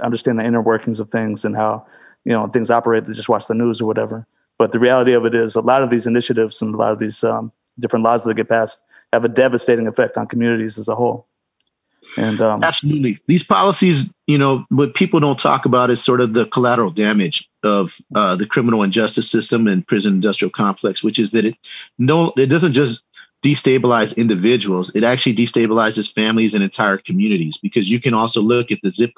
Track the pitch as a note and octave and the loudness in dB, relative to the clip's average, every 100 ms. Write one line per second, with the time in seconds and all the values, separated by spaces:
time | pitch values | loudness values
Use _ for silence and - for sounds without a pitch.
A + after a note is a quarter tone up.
0 | A#2+ A#2 - A2+ A2+ A#2 A2+ A2+ - A2 | -4 -4 -2 0 0 0 2 0 -2 -6
1 | A2+ A#2 A2 G#2 G#2+ G#2 G#2+ A2 - - | -4 -4 -4 -4 -6 -2 -2 -4 -10 -20
2 | - _ - A#2 G#2+ B2+ A2 A#2 A#2 A2+ | -20 _ -4 -2 -2 -2 0 0 2 0
3 | G#2+ A2 A2 G#2+ - A2+ A#2+ A2 A2 A2+ | -2 -6 -2 -2 -2 -2 -2 -2 -2 -2
4 | A2 A2 A#2 _ _ - A2 A2+ B2 B2+ | -4 -6 -14 _ _ -2 0 2 4 4
5 | B2 A#2+ A2+ A#2 A2+ A#2 A2 C3 A#2+ A#2+ | 4 4 2 0 0 0 2 2 2 0
6 | A2+ A#2+ - A#2 A2 - A2 G#2+ A2 G#2+ | 0 0 0 0 -2 -2 -6 -2 -2 -2
7 | G#2+ - A2+ A2+ A2+ _ _ - A#2+ A#2 | -4 -4 -4 -4 -8 _ _ -10 -4 0
8 | A2+ A#2+ A2+ A2 A2 A2+ A2+ - _ _ | 2 2 0 -2 0 0 -2 -6 _ _
9 | _ A#2+ A#2 A2+ C3 A#2+ - A#2 A2+ G#2 | _ -2 0 2 2 2 0 0 0 0
10 | A2+ - G#2 A#2+ A#2 A#2 A2 A2 A2 A2 | -2 -2 -6 -2 0 0 -4 -8 -6 -2
11 | A#2+ A#2 - _ _ _ _ _ _ _ | -2 -4 -10 _ _ _ _ _ _ _
12 | - - A2+ G#2+ A2 G#2+ A2+ - D3 D3+ | -14 -6 -4 0 0 0 -2 -2 -2 -2
13 | B2+ G2+ - E3+ - G3 F#3+ - F#3 D3 | -2 -4 0 0 2 0 2 2 2 2
14 | B2 - - D3 C#3 C3 - C3+ C#3+ - | -2 -6 0 2 2 0 0 0 0 0
15 | F#3 E3+ D3 C3+ D3 C#3 C3+ B2 B2 A#2+ | 0 2 2 0 0 0 2 2 2 0
16 | - B2 B2 A2+ A2 - B2 A#2+ G#2 E2+ | 0 0 2 0 0 0 0 2 0 0
17 | G#2+ G#2 F2+ - - _ G#2+ G2+ F2 - | 0 2 0 -4 -10 _ 0 0 -2 -6
18 | - G#2 G2+ F#2 G#2+ - A#2+ A2+ G2 G#2+ | -6 -2 0 0 -2 0 2 2 2 0
19 | G#2+ A#2+ - A2+ G#2+ A#2 A2 F#2 - G#2+ | 0 -2 -2 -2 0 0 2 0 0 0
20 | G#2 F#2+ G2+ F#2+ F#2+ - G#2 F#2+ G#2+ F#2+ | 2 0 0 -2 -4 -2 -4 -2 -4 -2
21 | A2 G#2+ G#2 A2+ G#2+ A#2 - - - - | -4 -2 0 0 0 -4 -14 -20 -12 -2
22 | B2+ D#3+ E3 - C3+ D#3+ E3+ C3 C#3 A#2 | 2 2 2 2 2 2 2 2 0 -2
23 | _ - - _ C#3 C#3+ C3+ C3 B2 A#2 | _ -20 -20 _ 0 0 2 2 2 2
24 | G#2 A2+ A#2 F#2+ G2+ B2 G2+ F2+ F#2 G#2+ | 0 0 0 2 2 2 0 -4 -2 0
25 | A#2 B2+ C3+ G#2+ A#2 B2 A2+ A2 A2 G#2+ | 0 0 0 0 0 0 2 2 0 -2
26 | G#2 - A2 A2+ A2 G2+ G2 - G#2+ F#2+ | -4 -2 0 2 0 0 -2 0 0 -2
27 | - F#2 G#2+ G2 D#2 D2+ G2+ A#2 F#2+ A#2+ | -2 -2 0 0 -2 -6 -4 -2 0 0
28 | C3 A2 A2+ A2+ G#2+ B2 A#2 G#2+ G2 F#2+ | 0 0 0 0 0 0 -2 -4 -4 -2
29 | A#2+ | -2